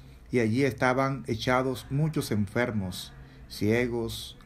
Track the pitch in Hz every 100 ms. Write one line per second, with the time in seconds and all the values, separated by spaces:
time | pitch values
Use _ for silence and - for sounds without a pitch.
0 | - - - 123 110 123 139 135 127 127
1 | 135 139 - 117 131 127 131 123 - 139
2 | 156 156 135 107 101 120 120 110 92 -
3 | - - - - - - 104 117 123 117
4 | 113 110 - -